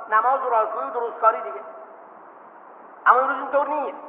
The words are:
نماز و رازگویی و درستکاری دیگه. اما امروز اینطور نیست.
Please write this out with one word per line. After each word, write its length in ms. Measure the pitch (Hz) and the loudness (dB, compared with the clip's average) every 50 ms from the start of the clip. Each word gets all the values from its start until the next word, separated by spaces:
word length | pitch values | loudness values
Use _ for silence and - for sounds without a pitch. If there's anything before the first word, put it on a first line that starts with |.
| - - | -6 2
نماز 340 | 208 220 226 247 269 269 262 | 2 4 4 4 2 2 0
و 60 | 254 | 0
رازگویی 400 | 233 220 214 214 - - - - | 2 2 2 0 -2 -6 -6 -6
و 40 | 220 | -6
درستکاری 480 | 240 240 453 - - - 330 - - | -6 -6 -6 -4 2 4 4 4 2
دیگه. 200 | - - - - - - - - - - - - - - - - - - - - - - - - - - - - - - - - - | -4 -8 -10 -12 -14 -14 -16 -18 -18 -20 -20 -20 -20 -20 -20 -20 -20 -20 -20 -20 -20 -20 -20 -20 -20 -20 -20 -20 -20 -20 -20 0 4
اما 140 | - 226 247 | 4 6 6
امروز 180 | 262 269 277 277 | 4 2 -2 -4
اینطور 300 | 277 - 285 277 285 277 | -6 -2 0 0 0 0
نیست. 300 | 302 302 269 208 - - - | -2 -4 -4 -6 -8 -12 -16